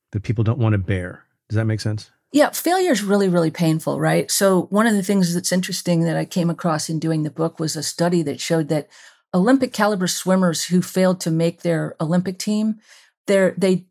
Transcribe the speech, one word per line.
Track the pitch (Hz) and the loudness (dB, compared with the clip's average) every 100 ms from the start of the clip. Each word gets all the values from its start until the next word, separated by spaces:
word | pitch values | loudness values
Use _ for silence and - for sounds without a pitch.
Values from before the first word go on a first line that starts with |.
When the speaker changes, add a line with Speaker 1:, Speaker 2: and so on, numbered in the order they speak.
| _ | _
Speaker 1:
that | 104 | -8
people | - 110 | -4 0
don't | 107 127 | 0 2
want | 110 | 2
to | 104 | 0
bear. | 90 95 90 - _ _ - | 0 -4 -6 -14 _ _ -6
Does | 107 | -2
that | 110 | -2
make | 107 | -2
sense? | 110 107 - _ _ | -4 -6 -10 _ _
Speaker 2:
Yeah, | 277 269 | 2 2
failure | - 330 370 359 | 2 0 2 2
is | 208 | 0
really, | 202 202 190 | 2 2 2
really | 175 160 | 2 0
painful, | - 165 156 147 143 | 0 0 0 -2 -2
right? | 160 165 - | 0 0 0
So | - 196 185 | 0 2 2
one | - 196 226 | 2 0 2
of | 202 | 0
the | |
things | 190 196 175 | 0 0 2
that's | 175 - | 0 -2
interesting | 185 180 180 - 170 | -2 -2 -6 -2 0
that | 165 160 | 0 -2
I | 156 | -4
came | 185 170 | -2 -2
across | 160 175 151 - | -2 -2 -2 -4
in | 156 | -4
doing | 160 156 | -2 -2
the | 151 | -2
book | - 165 - | -2 -4 -2
was | 156 156 | -6 -4
a | |
study | 139 - 175 175 | -8 -2 0 0
that | 147 139 | -2 -6
showed | - 165 151 | -2 -2 0
that | 156 - - - _ - | -2 -4 -18 -20 _ -4
Olympic | 180 214 269 247 | 0 4 4 2
caliber | - 214 202 175 | 0 0 0 -2
swimmers | - 185 190 180 151 - | -2 0 2 2 0 0
who | 180 | 0
failed | 175 185 185 185 | 0 2 2 2
to | 170 | -2
make | 160 170 175 | 0 0 -2
their | 170 160 151 - | -2 -2 -2 -6
Olympic | 160 180 190 185 | -2 0 -2 -6
team, | 208 214 220 214 _ - _ _ - | -4 -2 -2 -4 _ -20 _ _ 0
their, | 196 185 - | 2 2 2
they | 190 185 - | 2 2 0